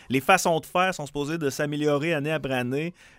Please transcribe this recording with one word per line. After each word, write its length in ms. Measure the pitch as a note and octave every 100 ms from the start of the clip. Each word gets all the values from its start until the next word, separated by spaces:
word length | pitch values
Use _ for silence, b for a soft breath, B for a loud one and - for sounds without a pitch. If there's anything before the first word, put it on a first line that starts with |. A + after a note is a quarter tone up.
| b
les 120 | C3
façons 380 | - F#3 F#3 D#3+
de 80 | -
faire 260 | F3+ F#3
sont 140 | F3 C#3+
supposées 320 | D3 C#3+ E3
de 120 | C#3+
s'améliorer 640 | C3 D3 D3 D3 C#3+ D#3+
année 200 | D#3 D3
après 220 | D#3 C#3+
année. 400 | B2+ B2 C#3 E3 b b